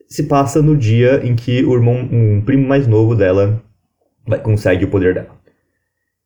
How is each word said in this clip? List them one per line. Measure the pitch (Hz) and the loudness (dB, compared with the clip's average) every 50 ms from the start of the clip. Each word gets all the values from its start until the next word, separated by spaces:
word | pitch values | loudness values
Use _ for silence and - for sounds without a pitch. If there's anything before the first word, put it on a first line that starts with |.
| _ _ | _ _
se | - - 147 | -8 -8 -4
passa | - 143 139 139 131 - 160 147 | 0 0 0 0 0 0 0 2
no | 156 151 | 2 2
dia | 139 113 107 113 117 123 123 135 - - | 0 0 0 2 2 2 2 2 0 0
em | 120 120 | -2 -4
que | 117 - - 123 127 - | -4 -4 -4 -2 -2 0
o | 131 127 | 0 0
irmão, | 120 117 120 123 123 123 - 117 | 2 2 0 0 -2 -4 -4 -2
um | 117 113 107 104 101 | 0 0 2 0 0
primo | 104 - 139 135 135 | 0 0 0 0 2
mais | 131 139 139 139 | 2 0 0 2
novo | 117 107 107 110 113 117 | 2 2 2 2 2 0
dela | 104 98 92 92 98 101 104 110 113 - _ _ _ _ _ _ _ _ _ _ _ _ | 0 0 2 2 2 0 0 -2 -4 -8 _ _ _ _ _ _ _ _ _ _ _ _
vai, | 113 - - | -6 -6 -4
consegue | - 110 107 104 - 98 92 90 98 | -2 -2 -2 0 0 0 0 0 0
o | 92 | -2
poder | - 98 87 92 90 | -2 0 0 0 0
dela. | - - - - _ _ _ _ _ _ _ _ _ _ _ _ _ _ _ _ _ _ | -2 -6 -12 -16 _ _ _ _ _ _ _ _ _ _ _ _ _ _ _ _ _ _